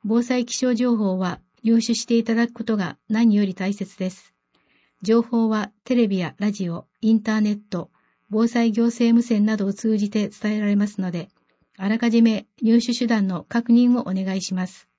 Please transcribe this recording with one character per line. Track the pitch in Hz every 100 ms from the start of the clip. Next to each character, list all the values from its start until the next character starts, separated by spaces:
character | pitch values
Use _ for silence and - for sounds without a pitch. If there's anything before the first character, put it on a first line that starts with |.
防 | 202 226
災 | 240 247 247
気 | -
象 | 254
情 | 226 247 233
報 | 202 185
は | 180 - _ _
入 | 226 226
手 | 226 226
し | -
て | 226
い | 226
た | 226
だ | 233
く |
こ | - 214
と | 214
が | 175 - _
何 | 220 233 208
よ | 196
り | 180
大 | 190
切 | 202 190 -
で | 185
す。 | - _ _ _ _ _ _ _ _
情 | 196 226
報 | 233 233 226
は | 214 214 _
テ | - 247
レ | 220
ビ | 190
や | 165 -
ラ | 208
ジ | 208 180
オ、 | 170 - _
イ | 220
ン | 226
タ | 220 214
ー |
ネ | 214
ッ | 208 _
ト、 | 180 - _ _ _ _
防 | 214 233
災 | 233 233
行 | 214 233
政 | 233 233 233
無 |
線 | 233 220 214
な | 214
ど | 196
を |
通 | 196 226 214
じ | 208
て | 214 202
伝 | - 214 214
え |
ら | 208
れ | 202
ま | 208
す | 208
の | 185
で、 | 170 170 _ _ _ _ -
あ | 196
ら | 226
か | 233
じ | 233
め | 233 220 - _
入 | 220 233
手 | 233 240
手 | 240
段 | 226 190
の | 175 -
確 | 240 240
認 | 240 247 240
を |
お | -
願 | 190 190 190
い |
し | 185
ま | 185 185
す。 | - _